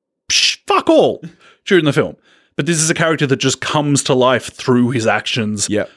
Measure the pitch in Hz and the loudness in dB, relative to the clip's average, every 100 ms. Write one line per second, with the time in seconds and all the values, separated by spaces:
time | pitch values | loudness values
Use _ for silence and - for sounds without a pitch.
0 | _ _ - - - - - 392 - 320 | _ _ -4 -2 0 -2 -2 -2 2 4
1 | 151 - 165 - _ _ - 185 156 135 | 4 0 -10 -20 _ _ 0 2 2 0
2 | 95 73 _ _ _ - 143 165 160 170 | 0 -4 _ _ _ -6 -4 -2 -2 0
3 | 165 151 147 127 131 - - 151 147 139 | 0 0 0 0 0 -2 -4 -2 0 0
4 | - 131 123 123 - - - 123 120 131 | 2 2 2 2 -2 -8 0 2 2 0
5 | 110 104 - - 107 104 101 101 95 | -2 -2 -2 -4 -4 -4 -4 -4 -4